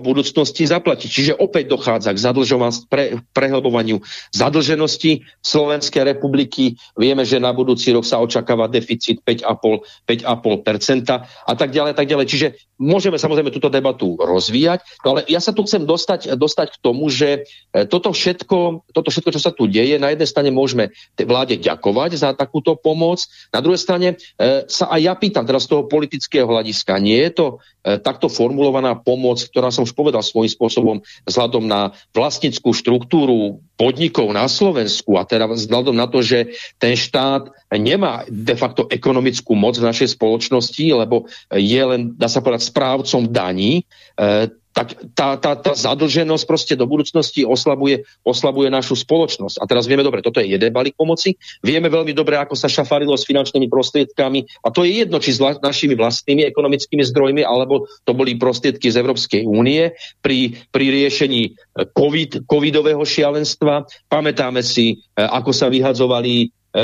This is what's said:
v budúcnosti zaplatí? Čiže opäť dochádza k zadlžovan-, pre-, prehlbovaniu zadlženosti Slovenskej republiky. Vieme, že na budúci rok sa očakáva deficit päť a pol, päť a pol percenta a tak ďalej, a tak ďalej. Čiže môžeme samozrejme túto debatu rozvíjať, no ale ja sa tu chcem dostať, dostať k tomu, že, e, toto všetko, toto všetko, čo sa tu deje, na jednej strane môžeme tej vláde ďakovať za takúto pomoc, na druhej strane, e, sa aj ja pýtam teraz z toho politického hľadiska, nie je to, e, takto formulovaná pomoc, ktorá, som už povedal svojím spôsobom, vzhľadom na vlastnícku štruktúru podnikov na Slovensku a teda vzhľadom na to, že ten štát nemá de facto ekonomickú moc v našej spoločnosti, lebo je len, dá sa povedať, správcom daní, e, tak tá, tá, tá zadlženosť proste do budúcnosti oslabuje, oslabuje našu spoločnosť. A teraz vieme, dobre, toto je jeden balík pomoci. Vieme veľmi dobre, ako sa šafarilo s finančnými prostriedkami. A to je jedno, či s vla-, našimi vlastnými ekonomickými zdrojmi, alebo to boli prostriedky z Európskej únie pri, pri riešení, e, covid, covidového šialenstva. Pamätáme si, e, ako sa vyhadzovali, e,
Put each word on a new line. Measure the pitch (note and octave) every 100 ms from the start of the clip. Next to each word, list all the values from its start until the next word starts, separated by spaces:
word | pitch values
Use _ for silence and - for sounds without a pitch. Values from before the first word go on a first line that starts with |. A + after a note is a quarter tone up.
v | B2+
budúcnosti | C3+ C3+ D#3 C#3 -
zaplatí? | D3+ F3 E3+ C3 A#2
Čiže | - C#3+ C#3
opäť | F#3+ E3+ C3 B2+
dochádza | - A2+ G#2 G2
k |
zadlžovan-, | B2 B2+ A#2+ B2+ A#2+ A#2 -
pre-, | C3+ B2+ A#2+ - -
prehlbovaniu | C#3 C3+ C3 A#2 A2 G#2 - - -
zadlženosti | - B2+ D#3 D3 D#3 D3+ - D#3+ D3+ - _
Slovenskej | - D3+ D3 D3 - C#3 C3+
republiky. | C#3 C#3+ C3+ B2+ - C3 A#2+ - -
Vieme, | B2 C3+
že | A#2 C3
na | B2
budúci | B2 B2+ A#2+ B2+
rok | A#2+
sa | A#2 A#2+
očakáva | A#2 A#2+ - A#2 A2
deficit | A#2+ A#2 A#2 - A2+
päť | - A#2
a | A2+
pol, | A2 A2 G#2+ - - -
päť | A#2
a | B2 A#2
pol | A2+ G2+
percenta | A2 G#2 - C3 B2 B2+ B2+ -
a | -
tak | A#2+ C#3
ďalej, | D3 D3
a | D3
tak | C#3+
ďalej. | D3 B2+
Čiže | C#3 D3 - _ -
môžeme | C#3 F#3+ G3 D#3
samozrejme | D#3 D#3 C#3+
túto | - D3
debatu | C3+ C3 B2 F#2+ E2+
rozvíjať, | E2+ F2+ G2+ A#2+ D#3+ F3 - -
no | C3+
ale | C#3+ D3+
ja | E3+
sa | A3
tu | G#3+ G3+
chcem | G#3
dostať, | D3+ E3+ - F3+ -
dostať | C3 D3+ - D#3
k | -
tomu, | B2 B2+ D3+
že, | B2 D3 C#3+ - - _
e, | G2 G#2
toto | F3+ G3
všetko, | - F3+ F3+ - F#3 F3 E3 -
toto | E3+ -
všetko, | - E3+
čo | D3
sa | E3+
tu | - G#2+
deje, | G#2 C3 D3
na | C#3
jednej | D3+ D3+
strane | D3+ C#3+
môžeme | C3 C3+ A#2+ G2+ - -
tej | - G#2
vláde | B2 B2+ G2
ďakovať | E2 D#2 G2+ A2 E3 D#3
za | C#3
takúto | C3 C#3 D3+ E3
pomoc, | D#3+ D#3+ D#3+ E3 F3+ - - -
na | A#2
druhej | D3+ F3+
strane, | - F3 F3+ F3 -
e, | - B2 C3+ C3+
sa | - F#3
aj | E3 E3+
ja |
pýtam | F#3 G3+ - A#2
teraz | C3 -
z | D3
toho | -
politického | D3+ D3 C3+ - D3 A#2
hľadiska, | A2+ G#2+ G#2 - G2
nie | G2+ A#2 E3
je |
to, | E3 D3 A#2+ _ _ -
e, | G2+
takto | C3 - D#3+
formulovaná | - A#2+ C#3 C#3 C3 C3 A#2+
pomoc, | - B2+ B2+ A#2
ktorá, | - C3 B2
som | B2 A#2+
už |
povedal | - D3 A2+
svojím | - A2+ A2
spôsobom, | - A2+ B2 A2+ G#2+ - - -
vzhľadom | B2+ A#2+ B2 A2
na | G2+ G2 - _
vlastnícku | A2 C#3+ - D3 A#2+ A#2+
štruktúru | A2+ - B2 B2 E3 C3+ A#2 G2+ G2 _
podnikov | - A#2+ C3 E3 - G#2+
na | G#2 C3
Slovensku | - G3 C#3+ G#2 - - F#2
a | F#2
teda | A2+ A2
vzhľadom | A2+ G#2+ A#2+ C3
na | A#2 A#2+
to, | B2+
že | A#2+ B2 A#2 - - -
ten | A#2
štát | A#2+ - C#3 C3+ C#3 C3+ - _
nemá | G#2 A2+ G3 F3 A#2 -
de | G#2+ A#2
facto | A#2 B2 B2+ A#2
ekonomickú | A#2+ C3 C3 C3 A#2+ - G#2
moc | G#2+
v | A#2+ A#2
našej | A#2 B2+
spoločnosti, | - A2 A#2 - B2+ - - D#3+
lebo | B2+ A2+ A#2+ - - -
je | G2+ G2+ B2+
len, | C3 B2 A#2+
dá | A#2+ -
sa | C3+
povedať, | B2+ A#2 -
správcom | D3 C3 C3 C3 C3 A#2
daní, | A#2 F#2 F#2 G#2 F3 - _ -
e, | - G#2 G#2+ A2+ - _
tak | A#2+ A#2 - A#2
tá, | - C#3 C#3
tá, | D3+
tá | C#3 D#3
zadlženosť | C#3+ B2 C#3 D3+ D3 D#3 D#3 -
proste | D#3+ -
do | C3
budúcnosti | B2+ D3+ - E3 D3+ D3+ A#2+
oslabuje, | B2+ D3+ C3+ C#3 C3 - _ A#2
oslabuje | B2 C#3+ C3+ C3+
našu | C3 B2 B2
spoločnosť. | - D#3+ D#3+ - G2 -
A | -
teraz | A#2+ A#2
vieme, | C#3
dobre, | C#3 A#2
toto | A2+ A2+
je | G2
jeden | F#2+ A2+
balík | B2 C3+ -
pomoci. | D#3+ E3 G3 F#3 - -
Vieme | F#3+ D#3+ E3+
veľmi | D#3+ D#3
dobre, | C#3+ D3
ako | D3 C#3+ C#3
sa | C#3+
šafarilo | - C3+ D3 D3
s | C#3
finančnými | - C#3 C3 C#3 B2
prostriedkami. | C3 B2 D3+ C3+ - C3 C3+ A#2+ - A#2+
A |
to | D3
je | F3 G#3+ G3+
jedno, | E3
či | -
s | B2
vla-, | C3+ D3
našimi | C#3 C#3+ C#3+
vlastnými | A#2 A2+ A#2 - C#3+ C#3+
ekonomickými | D3 C#3+ C#3 - D3 B2+
zdrojmi, | C3+ C3+ D3 B2
alebo | B2 C3 C#3 - -
to | - B2
boli | C3
prostriedky | A#2 B2+ A#2+ C#3+ B2+ B2
z | A#2+
Európskej | C3+ B2 - G#2 A2
únie | G#2+ B2 D#3 E3 E3 - -
pri, | C#3 B2+ B2 A#2+ -
pri | C3+ C3+
riešení, | C#3 C#3 C#3 C#3 A#2+ A2+
e, | - _ - F#2+
covid, | - C#3+ D#3+ D3 -
covidového | B2 D3 D3 D3+ D3 D3 D3
šialenstva. | - C#3+ D3+ C#3+ - D3 D3 C#3+ - _
Pamätáme | D3+ D3 B2+ B2+ B2+
si, | B2 B2 A2+ A2
e, | _ -
ako | G#2+ C3 C3
sa | B2+ C3
vyhadzovali, | C3 C3+ B2 B2 A#2+ B2 A#2+
e, | A#2 - _ -